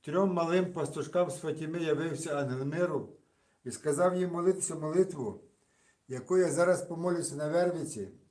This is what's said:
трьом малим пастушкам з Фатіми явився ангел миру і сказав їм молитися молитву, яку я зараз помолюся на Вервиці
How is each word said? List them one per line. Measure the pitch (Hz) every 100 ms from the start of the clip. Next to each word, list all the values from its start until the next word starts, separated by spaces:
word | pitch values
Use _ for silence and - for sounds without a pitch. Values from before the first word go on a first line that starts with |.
трьом | - 165 196
малим | 180 165 180 180
пастушкам | 170 143 156 - 175 175
з | -
Фатіми | 160 151 160 170
явився | 165 143 165 139 165 143
ангел | 135 127
миру | 139 160 175 143 - - _ _ _ _
і | 123
сказав | 117 151 143 180 180
їм | 180
молитися | 170 175 185 -
молитву, | 160 156 170 185 - 113 98 - _ _ _ _ _ _
яку | 127 - 185
я | 175
зараз | 143 175 180
помолюся | 175 165 175 170 - 139
на | 151
Вервиці | 170 175 170 147 113 95 - _